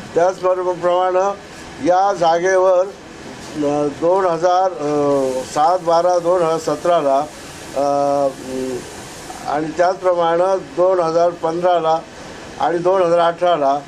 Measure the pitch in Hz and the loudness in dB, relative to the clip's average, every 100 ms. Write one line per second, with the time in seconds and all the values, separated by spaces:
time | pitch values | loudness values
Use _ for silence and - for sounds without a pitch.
0 | - 160 180 185 185 185 180 175 175 180 | -4 2 2 2 0 0 0 -2 0 2
1 | 185 180 196 196 - - - - 147 180 | 2 2 0 -2 -10 -18 -18 -4 2 4
2 | 196 185 170 170 185 185 185 180 196 - | 2 2 2 2 2 4 4 4 2 -6
3 | - - - - - 156 143 147 147 131 | -18 -18 -16 -16 -12 -4 -2 0 -2 0
4 | 165 190 185 165 180 180 190 165 147 147 | 2 2 2 2 2 2 2 -2 -2 0
5 | 143 139 135 127 123 151 160 185 165 170 | 2 2 0 -4 -4 0 2 2 2 2
6 | 180 180 170 180 160 160 160 147 175 170 | 2 2 2 2 2 0 -2 -2 0 2
7 | 143 135 151 - - - - - 143 143 | 2 0 -2 -10 -18 -16 -10 -4 0 0
8 | 143 143 139 135 131 131 131 127 - - | 0 0 0 -4 -8 -8 -6 -8 -10 -16
9 | - - - - - 147 160 156 175 180 | -16 -16 -14 -10 -6 -4 -4 0 0 2
10 | 180 175 165 170 185 190 151 165 185 185 | 0 2 2 2 2 0 -2 0 2 2
11 | 165 165 175 170 165 165 180 175 160 160 | 2 2 2 0 -4 0 2 2 2 0
12 | - - - - - - 143 170 175 190 | -4 -16 -18 -16 -16 -4 -2 0 2 2
13 | 170 170 170 170 175 165 135 143 | 4 2 2 2 0 2 2 0